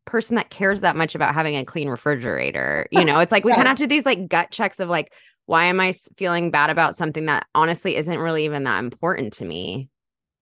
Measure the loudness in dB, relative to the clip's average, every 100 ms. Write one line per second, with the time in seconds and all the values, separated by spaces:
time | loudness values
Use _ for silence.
0 | -4 -4 0 -2 -2 -2 0 2 0 0
1 | -2 0 0 0 -2 -2 -6 -6 -6 -4
2 | -2 -2 -2 -2 -4 -2 -2 -2 2 2
3 | 4 4 4 4 4 4 4 2 0 0
4 | 2 -2 0 -2 -2 -4 -6 -4 -2 -2
5 | -2 _ _ _ 0 4 4 2 0 -2
6 | -10 -6 -2 0 2 2 2 4 2 0
7 | -6 -4 -2 -2 0 0 2 0 -2 -2
8 | -2 -2 -2 0 -2 -2 -2 -2 -4 -4
9 | -4 -2 -4 -8 -10 -8 -8 -8 -10 _
10 | _ _ _ _